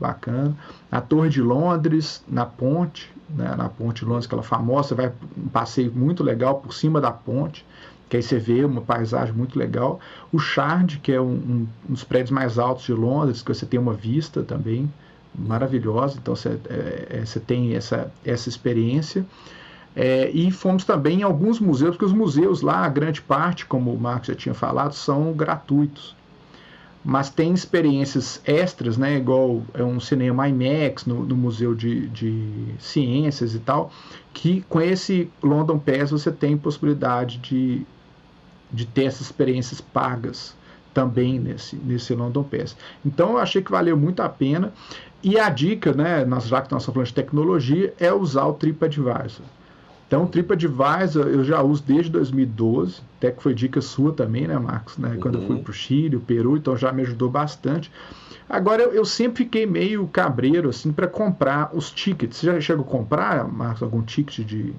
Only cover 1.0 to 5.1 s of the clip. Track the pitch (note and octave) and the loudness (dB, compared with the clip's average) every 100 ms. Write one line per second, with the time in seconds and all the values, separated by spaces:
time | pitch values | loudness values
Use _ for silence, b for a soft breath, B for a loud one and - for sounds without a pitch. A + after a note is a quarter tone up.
1 | B2 D3+ D#3 C#3 A#2+ B2+ F3 E3+ D#3 D#3 | 2 2 4 2 2 2 2 2 2 0
2 | D3+ - - B2+ A#2 - C3 D#3 F3 - | -2 -8 -6 -4 -4 -2 0 0 -2 -6
3 | - - - D3 A#2 C3 A#2 - A2+ A2+ | -18 -20 -10 -6 -4 -4 -4 -4 -4 -4
4 | A2 A#2+ A#2 A2+ A2 A#2 A#2 C3+ C#3 A#2 | -2 -4 -2 -6 -2 -2 2 0 0 0
5 | B2+ | -2